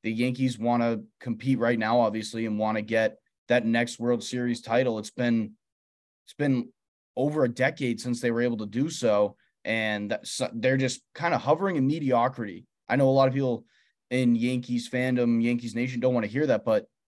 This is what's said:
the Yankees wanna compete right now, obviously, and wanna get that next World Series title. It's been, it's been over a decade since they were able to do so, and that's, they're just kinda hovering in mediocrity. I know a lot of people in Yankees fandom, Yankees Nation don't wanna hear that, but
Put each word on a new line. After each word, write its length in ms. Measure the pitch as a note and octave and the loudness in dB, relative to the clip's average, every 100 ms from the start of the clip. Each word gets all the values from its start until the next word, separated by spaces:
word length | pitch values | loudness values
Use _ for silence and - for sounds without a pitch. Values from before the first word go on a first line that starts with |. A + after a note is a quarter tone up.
the 60 | A2 | -6
Yankees 480 | A2 B2 B2+ C3 A2 | -2 -2 0 -2 -2
wanna 440 | A#2 A#2+ A#2 A2 - _ | 0 0 0 -2 -8 _
compete 380 | B2 A2+ B2 B2 | -8 -4 0 0
right 200 | A#2 A#2+ | 2 0
now, 220 | A2 A#2+ | 2 2
obviously, 460 | A2+ A2 G#2+ A2+ A2+ | 2 0 -6 -6 -4
and 120 | G#2+ | -2
wanna 220 | G#2+ A2 | -2 -2
get 380 | G#2+ A2+ A2 - _ _ - | 0 0 0 -2 _ _ 0
that 180 | B2 A2+ | 0 2
next 320 | A#2 A#2+ - | 0 0 -2
World 260 | A#2+ A#2 | 0 0
Series 380 | - B2 B2 A#2 | -2 -4 -4 -4
title. 360 | - A#2+ B2+ A2 | -2 0 2 -2
It's 120 | G#2+ | -6
been, 420 | - A#2+ A#2 G#2+ - _ _ _ _ _ _ | -2 0 0 -2 -10 _ _ _ _ _ _
it's 80 | _ | _
been 380 | - D3 B2+ A#2+ _ _ _ _ - | -2 0 0 -2 _ _ _ _ -4
over 280 | D3+ D3+ | -2 2
a 40 | B2+ | 0
decade 520 | A#2+ C3+ D3+ B2+ A2+ | 2 -2 0 -4 -2
since 200 | B2 A#2+ | -4 -2
they 120 | A#2+ | 0
were 100 | A#2 | 0
able 140 | A#2+ A2 | 0 -2
to 100 | G#2+ | -4
do 240 | A2+ D#3 | -2 -2
so, 460 | E3 A#2 G#2 G#2 - _ _ | 0 2 4 2 -2 _ _
and 460 | - A2+ A2 G#2 G2+ | -4 -2 0 -2 -4
that's, 320 | G#2+ - - B2+ | -6 -6 -6 -6
they're 240 | A2+ B2+ C3+ | -2 0 2
just 240 | C3 - _ | 0 -4 _
kinda 240 | - E3 - | -4 0 0
hovering 380 | C#3 B2+ G3 E3 | 2 2 2 0
in 100 | C3+ | 0
mediocrity. 800 | D#3+ C#3 A#2+ B2+ C3 G#2 F2 - _ - | 0 2 2 2 -2 -8 -10 -16 _ -2
I 80 | B2+ | 2
know 120 | C3+ | 4
a 20 | |
lot 180 | C3+ C3+ | 6 4
of 60 | |
people 300 | C3+ C3+ A2+ - _ _ _ - | 2 0 -2 -6 _ _ _ -4
in 240 | B2+ B2 | 0 2
Yankees 560 | A#2 A#2+ B2+ B2 A#2+ A#2 | 2 0 -2 -2 -4 -2
fandom, 500 | B2+ B2+ B2 A#2+ A#2 | -2 0 2 2 2
Yankees 360 | A#2 A#2+ A#2 A2 | 2 0 -4 -4
Nation 240 | B2+ B2 | -4 0
don't 120 | B2+ | 0
wanna 140 | B2 G#2 | 2 0
hear 180 | B2+ D3+ | 0 2
that, 160 | A2 | 2
but 240 | - G#2+ - _ | 2 0 0 _